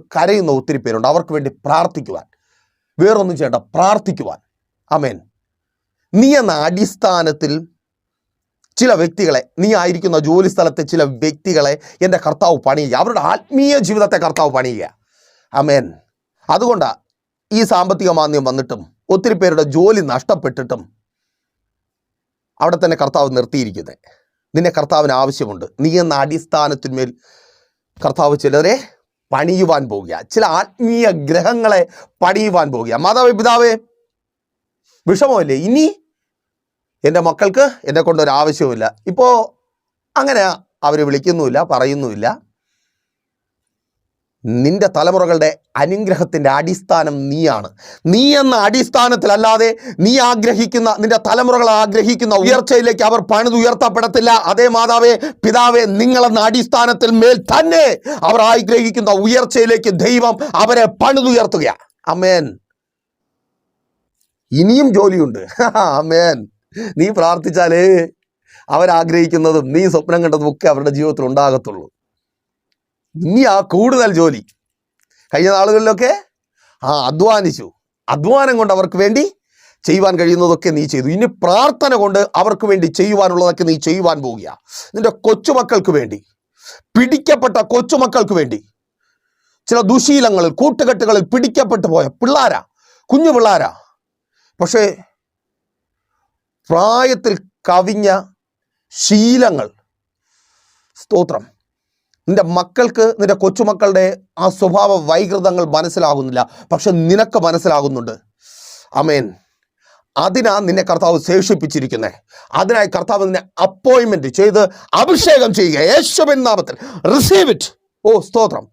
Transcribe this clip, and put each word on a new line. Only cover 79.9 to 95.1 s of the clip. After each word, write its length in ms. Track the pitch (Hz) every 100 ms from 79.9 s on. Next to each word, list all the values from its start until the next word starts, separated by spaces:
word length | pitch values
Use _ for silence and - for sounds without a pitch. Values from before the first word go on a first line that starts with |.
| 190 190 175
കഴിയുന്നതൊക്കെ 500 | 170 175 175 165 180 151
നീ 60 | 147
ചെയ്തു. 140 | 135 131 180
ഇനി 120 | 240 -
പ്രാർത്ഥന 480 | 175 202 285 - 285 240
കൊണ്ട് 180 | 202 196 202 165
അവർക്ക് 240 | 202 202 208
വേണ്ടി 160 | 190 165 165
ചെയ്യുവാനുള്ളതൊക്കെ 640 | 202 202 185 180 180 156 165
നീ 40 | 156 160
ചെയ്യുവാൻ 300 | 185 175 151 131
പോവുക. 220 | 113 78 - _ - - 214
നിന്റെ 160 | 220 220 220
കൊച്ചുമക്കൾക്ക് 640 | 208 - 254 240 220 185 151
വേണ്ടി, 220 | 113 104 - _ _ _ - - _ 233
പിടിക്കപ്പെട്ട 640 | 254 294 - 285 254 226 208 247
കൊച്ചുമക്കൾക്ക് 640 | 247 285 247 247 202 180
വേണ്ടി, 200 | 127 110 - _ _ _ _ _ _ _ _ _ -
ചില 100 | 233 202
ദുശീലങ്ങളിൽ, 640 | 254 247 277 233 190 170 156
കൂട്ടുകെട്ടുകളിൽ 640 | 285 254 247 202 220 208 185
പിടിക്കപ്പെട്ടു 540 | 247 240 262 220 220 180
പോയ 140 | 160 135 -
പിള്ളാരാ, 400 | 240 285 240 123 - _ _ _ _
കുഞ്ഞു 220 | 277 330 247
പിള്ളാരാ, 340 | 220 175 - - _ _ _ _ _ _ _ -
പക്ഷേ 240 | 175 226 202 - _